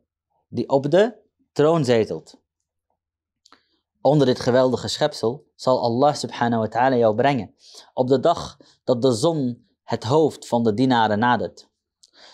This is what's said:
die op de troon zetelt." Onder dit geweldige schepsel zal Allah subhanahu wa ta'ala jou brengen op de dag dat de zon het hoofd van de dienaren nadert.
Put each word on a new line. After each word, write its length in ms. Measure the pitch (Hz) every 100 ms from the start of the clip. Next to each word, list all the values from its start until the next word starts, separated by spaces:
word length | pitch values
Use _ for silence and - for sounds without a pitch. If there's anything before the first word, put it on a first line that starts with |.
| _ _ _ _ _
die 220 | 113 -
op 220 | 135 143
de 240 | 175 226 - _ _ _
troon 340 | - 147 165 123
zetelt." 580 | 117 101 80 - _ _ _ _ _ _ _ _ _ _ _ _ _ _ _ _ _
Onder 260 | 127 151 127
dit 120 | 120
geweldige 480 | - 127 131 117 107
schepsel 600 | - 151 - 113 127 _ -
zal 260 | 127 127
Allah 320 | 120 120 143
subhanahu 480 | 135 120 - 120 113
wa 60 | 110
ta'ala 280 | 117 131 123
jou 200 | 113 107
brengen 400 | 135 131 92 _ - - -
op 140 | - 127
de 120 | 135
dag 380 | 160 170 143 - - _
dat 180 | - 123
de 100 | 131
zon 560 | 110 160 160 123 120 _ _
het 200 | - 120
hoofd 440 | 110 156 143 - -
van 160 | 120
de 100 | 113
dienaren 460 | 104 131 120 110 104
nadert. 500 | 123 117 87 - _ _ _ _ _ _ -